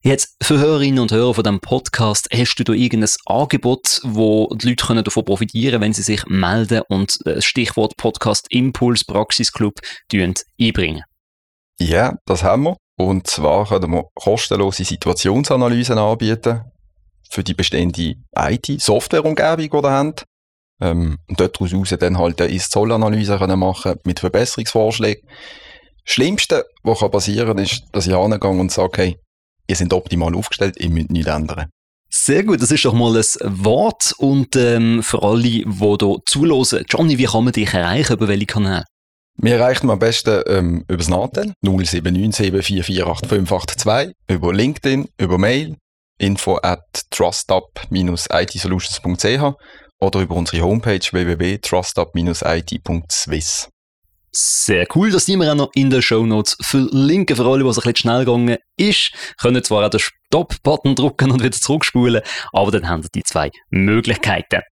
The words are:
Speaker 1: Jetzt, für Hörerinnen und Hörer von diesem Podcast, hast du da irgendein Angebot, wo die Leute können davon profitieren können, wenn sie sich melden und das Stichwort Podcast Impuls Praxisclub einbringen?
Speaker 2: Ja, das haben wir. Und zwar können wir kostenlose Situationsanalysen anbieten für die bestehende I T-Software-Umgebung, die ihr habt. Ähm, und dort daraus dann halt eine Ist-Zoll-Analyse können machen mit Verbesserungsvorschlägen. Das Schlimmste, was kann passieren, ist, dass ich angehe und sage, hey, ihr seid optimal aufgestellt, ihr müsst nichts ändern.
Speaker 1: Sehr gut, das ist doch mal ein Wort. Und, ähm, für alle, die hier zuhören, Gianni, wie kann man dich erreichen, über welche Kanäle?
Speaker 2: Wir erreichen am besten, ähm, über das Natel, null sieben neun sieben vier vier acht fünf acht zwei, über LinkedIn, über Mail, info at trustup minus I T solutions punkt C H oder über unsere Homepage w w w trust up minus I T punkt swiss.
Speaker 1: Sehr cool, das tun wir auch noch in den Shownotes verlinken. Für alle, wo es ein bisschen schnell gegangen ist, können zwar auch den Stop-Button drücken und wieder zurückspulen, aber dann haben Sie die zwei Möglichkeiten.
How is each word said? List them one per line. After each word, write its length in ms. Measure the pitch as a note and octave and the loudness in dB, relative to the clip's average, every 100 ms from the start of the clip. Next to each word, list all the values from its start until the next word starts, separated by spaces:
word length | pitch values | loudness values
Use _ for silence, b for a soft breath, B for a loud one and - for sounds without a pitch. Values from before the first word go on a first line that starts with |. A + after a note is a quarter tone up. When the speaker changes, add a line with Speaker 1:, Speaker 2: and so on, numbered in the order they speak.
Speaker 1:
Jetzt, 320 | C3+ C3+ - _ | 2 0 -2 _
für 160 | - D3+ | 0 2
Hörerinnen 400 | D3 D3+ C#3 C3+ | 2 2 2 2
und 120 | A2+ | 2
Hörer 220 | A2 B2 | 2 2
von 100 | A#2 | 2
diesem 160 | G#2 G2+ | 0 -2
Podcast, 640 | - B2+ - - A2 G#2 - | -2 -4 -2 -2 0 0 -2
hast 240 | A2 A#2+ - | -2 0 -2
du 60 | |
da 100 | A2+ | 0
irgendein 360 | A2 B2 A2 G#2+ - - | 2 2 2 0 -2 -2
Angebot, 760 | A2 C#3+ C#3 A#2+ B2+ - - | 0 0 0 0 0 0 -2
wo 440 | B2+ G#2+ A2 G#2+ A2 | -2 0 2 4 0
die 160 | A2 A#2+ | 0 -2
Leute 160 | B2 - | -2 0
können 180 | A#2 | 0
davon 220 | G#2 A2+ G2+ | 0 -2 0
profitieren 460 | G2 A2 A2+ B2+ | -2 -2 0 0
können, 100 | A#2+ | 0
wenn 120 | G#2 | 0
sie 100 | G#2+ | -2
sich 240 | G2+ G#2+ - | -2 -2 0
melden 560 | F#2+ F2 G#2+ G#2+ A2+ - | 0 2 2 2 0 0
und 280 | G2 G2 - - | -2 0 -2 -2
das 180 | D#2+ | -2
Stichwort 540 | - - A#2 - A2 - | -2 -2 -2 0 -2 0
Podcast 480 | A#2 - A2+ G#2+ - | -4 0 -2 -2 0
Impuls 520 | A#2+ B2+ - B2 A#2 | 0 0 0 0 0
Praxisclub 760 | - G2+ A2 - A#2+ - G#2 - B B B | 0 -2 0 0 -2 0 -2 -2 B B B
einbringen? 880 | G2+ F2+ F2+ - _ A#2 G#2 E2+ D#2 - _ _ _ _ _ _ _ | 0 0 -2 -8 _ 0 2 -2 -4 -12 _ _ _ _ _ _ _
Speaker 2:
Ja, 340 | F2 E2 B2 - - | 0 2 2 -2 -2
das 160 | F2+ | 0
haben 220 | F2+ A#2 D3+ | 2 2 2
wir. 120 | F#3 _ - | -2 _ -4
Und 280 | F#2 G2 - | 0 0 -2
zwar 420 | - D2+ F2 G#2 | -2 2 2 2
können 260 | G2 F2+ | 0 0
wir 100 | E2 - | -2 -4
kostenlose 720 | - - A2 - G2 G2 F#2+ | -4 0 0 0 0 0 -2
Situationsanalysen 1120 | F2+ E2 - F2 F#2+ A2 C#3+ C3 B2 A#2+ B2 A2+ | -6 -4 -4 -2 0 0 2 0 2 0 0 0
anbieten 640 | G#2 A2+ A2 A2+ A#2+ A#2 A2 _ _ _ _ _ _ | 2 0 -2 -2 -2 -6 -8 _ _ _ _ _ _
für 120 | - | -6
die 120 | F#2 E2+ | -4 -2
bestehende 580 | F#2 - F2 E2 E2+ - - - | -2 0 -2 -2 -6 -8 -8 -4
I 220 | - A#2+ | -2 -2
T-Software-Umgebung, 1120 | - C#3+ - A2 - D#3+ D#3 D#3 D3+ D#3+ D#3 | -4 -4 0 0 2 0 0 0 0 0 0
die 160 | D3 C#3 | 0 2
ihr 40 | |
habt. 320 | C3+ D3 D#3 - _ _ _ _ _ | 0 0 -4 -16 _ _ _ _ _
Ähm, 360 | F2+ E2+ E2 D#2 - | -2 0 0 -4 -8
und 120 | F#2 | -2
dort 200 | F2+ - | 0 0
daraus 300 | F#2+ F#2+ F#2+ | -2 -2 -2
dann 300 | F#2 F2+ F2+ | 0 0 2
halt 200 | F2 E2 | 0 0
eine 100 | F2 | -2
Ist-Zoll-Analyse 880 | F#2 - - A2 A#2 A2 G#2+ G2+ G2+ | -2 -2 0 0 2 2 0 0 0
können 200 | F#2+ F#2+ | 0 2
machen 360 | F#2 F#2 F#2+ E2+ | 0 -2 -4 -4
mit 160 | - F2 | -4 -2
Verbesserungsvorschlägen. 1080 | F#2 F#2 B2 - A2+ A#2 A2 A2 G#2+ G#2 _ | 0 0 0 -4 -2 0 0 0 -2 -2 _
Das 840 | - - - - - _ _ - | -20 -20 -20 -20 -20 _ _ -4
Schlimmste, 520 | - B2+ G3+ - D#3 - _ | 0 0 0 0 -2 -2 _
was 160 | - A2 | -2 0
kann 100 | G2+ | 0
passieren, 480 | G#2 G2 G#2 A#2 G#2 | 0 -2 -2 0 0
ist, 240 | G2 - - | -2 -4 -6
dass 140 | - F2 | -4 0
ich 80 | |
angehe 380 | F#2 G2+ G#2+ G2 | 2 2 2 0
und 200 | F#2 F#2 | 0 0
sage, 300 | - F#2 - | 0 0 0
hey, 160 | F#2 F2 _ _ _ _ _ | -2 -2 _ _ _ _ _
ihr 80 | F#2 | -2
seid 180 | F2+ | 0
optimal 420 | F#2 - F2 E2 F2 | 0 0 -2 0 -2
aufgestellt, 400 | A2 - G2 F2+ | -4 -2 -4 -2
ihr 140 | F2 | -2
müsst 180 | E2 D#2 | -2 0
nichts 180 | E2+ D#2+ | -2 -2
ändern. 420 | D2+ D#2 D#2 D2+ _ _ _ _ | -2 -4 -6 -10 _ _ _ _
Speaker 1:
Sehr 320 | - - D3 | -4 2 2
gut, 180 | G#3 F3 | 2 2
das 80 | B2 | 2
ist 160 | - C3 | 2 2
doch 80 | |
mal 240 | A2+ A#2+ A2+ | 4 4 4
ein 480 | A2 - - F#2+ G2+ | 2 -2 -4 0 2
Wort. 480 | B2+ A3 - - - | 2 2 0 -4 0
Und, 360 | C#3 C#3 B2+ C3+ | 0 2 2 2
ähm, 460 | A#2+ A#2 A2+ A#2 | 2 2 2 2
für 220 | A2 A#2 | 0 -2
alle, 180 | G2+ A#2 | 2 2
die 240 | A#2+ A2+ G#2+ | 2 0 -4
hier 520 | F#2+ G#2 G2+ G2+ G2+ - | 0 2 2 2 0 -2
zuhören, 580 | C#3+ E3 C#3 C3 A2 - | 0 2 2 2 -2 -2
Gianni, 300 | - D#3+ C3+ | 2 2 2
wie 80 | B2 | 2
kann 200 | A2 A#2+ | 2 0
man 80 | |
dich 200 | A#2 G2+ | 0 0
erreichen, 400 | F#2+ E2+ A2 D3+ | 0 0 0 0
über 140 | A2+ G#2+ | 0 0
welche 180 | G2+ G2+ | 0 -2
Kanäle? 380 | - G2 F#2 - _ _ _ _ - | -2 0 -2 -6 _ _ _ _ -2
Speaker 2:
Wir 180 | A2+ A#2+ | 0 4
erreichen 340 | B2 B2+ C3 | 2 2 0
am 80 | G#2 | 2
besten, 460 | A2+ A2+ - G#2 - | 2 0 0 0 2
ähm, 380 | F#2+ F2 E2+ - | 0 0 -2 -4
über 100 | F2+ | -4
das 120 | E2 | 0
Natel, 420 | F2+ B2+ - G#3 F#3+ | -2 -2 -4 -6 -2
null 220 | G2 F#2 F2 | 0 0 0
sieben 280 | F2 E2 | -2 0
neun 180 | F2+ G#2+ | 0 0
sieben 300 | G#2 G2+ F#2+ | 0 0 0
vier 220 | F#2+ G2 | -2 -4
vier 240 | F2 F#2 F2 | -2 -2 -2
acht 180 | E2 - | -4 -2
fünf 260 | G#2 F2+ | 0 0
acht 200 | F#2 - | -2 -4
zwei, 420 | - G#2+ A#2 C#3 - _ | -4 0 0 -2 -8 _
über 240 | F#2 E2+ | -2 0
LinkedIn, 540 | F#2+ B2 D#3 C#3 C3+ C#3 _ | 2 0 0 0 0 -2 _
über 220 | F#2+ F2+ | -2 2
Mail, 360 | G2+ C3 D#3 D3+ _ _ _ _ | 2 0 -4 -12 _ _ _ _
info 400 | G2+ G2 - F#2 | -2 0 0 0
at 240 | - F2+ - - - | 0 -4 -6 -12 -10
trustup 720 | - F2 - - F#2 - - - | -2 -2 -2 0 -2 -2 -18 -6
minus 380 | F#2 F2+ E2+ - | -2 -2 -2 -2
I 140 | E2+ F2+ | -2 -2
T 140 | G2+ | -4
solutions 400 | G2 F#2 - - | -4 -2 -4 -6
punkt 180 | F2+ F2+ | -4 -2
C 200 | - C3 | 0 0
H 160 | D3 C#3+ B B B _ | 0 -4 B B B _
oder 220 | G2 G2 | -2 0
über 140 | F#2 E2+ | -2 -2
unsere 280 | E2+ E2+ | -2 0
Homepage 480 | E2+ A2 A2+ F#2+ - | 0 0 0 -2 -2
w 140 | F2+ F2 | -2 -2
w 140 | E2 | 0
w 180 | F2+ G2+ | -2 -4
trust 400 | - F#2 F2+ - | -2 -2 -2 -4
up 160 | F2 | -2
minus 300 | F2 F2 E2 - | -2 -2 -2 -2
I 160 | E2 | -2
T 160 | - - | -4 -10
punkt 320 | - E2+ D#2+ | -4 -6 -4
swiss. 560 | - - D2+ D#2 - - _ _ _ _ _ _ - | -6 -4 -4 -4 -6 -8 _ _ _ _ _ _ -4
Speaker 1:
Sehr 480 | - - - F#2 F2+ D#3+ | -2 -2 0 2 2 2
cool, 160 | G#3+ | 2
das 140 | F#3 - | 2 2
tun 140 | F#3+ | 2
wir 120 | D#3 | 2
auch 40 | D3 | 2
noch 160 | C#3 - | 0 2
in 140 | C3+ | 2
den 120 | B2+ | 2
Shownotes 560 | - A2 A2+ A2 G#2 - | 2 2 2 0 0 -4
verlinken. 760 | - C#3 C3 C3+ C#3 F3+ F#3 B2 | -2 0 2 2 2 2 2 2
Für 80 | B2 | 2
alle, 180 | C3+ | 4
wo 60 | C3 | 2
es 80 | A#2 | 0
ein 60 | |
bisschen 120 | A#2+ A#2 | 0 0
schnell 300 | A#2+ A#2 C3 | 0 2 2
gegangen 320 | A#2+ A#2+ A#2 _ - | 2 2 0 _ -2
ist, 360 | G3+ G3+ - B B B | 0 2 -2 B B B
können 260 | A#2+ B2+ | 0 0
zwar 220 | - G#2+ G#2 | 0 0 2
auch 40 | |
den 120 | G#2+ | 0
Stop-Button 920 | - _ _ D3+ F3 - - D3+ C#3 B2 | -2 _ _ 0 0 -2 0 0 2 2
drücken 360 | C3+ - C3+ | 0 2 2
und 100 | B2 | 2
wieder 140 | A#2+ - | 0 -2
zurückspulen, 680 | - D3+ - B2 B2 A#2 B B B | -2 0 0 2 2 2 B B B
aber 200 | - G2 | 0 2
dann 180 | G2+ E2+ | 0 -2
haben 120 | E2+ | -4
Sie 60 | D#2+ | -4
die 100 | - | -6
zwei 260 | - E2 D2 - _ | -4 -2 -4 -6 _
Möglichkeiten. 920 | F#2 G2 A2 G#2 A2 - F2+ - F2 - | 0 4 2 0 -2 0 -2 -2 -4 -4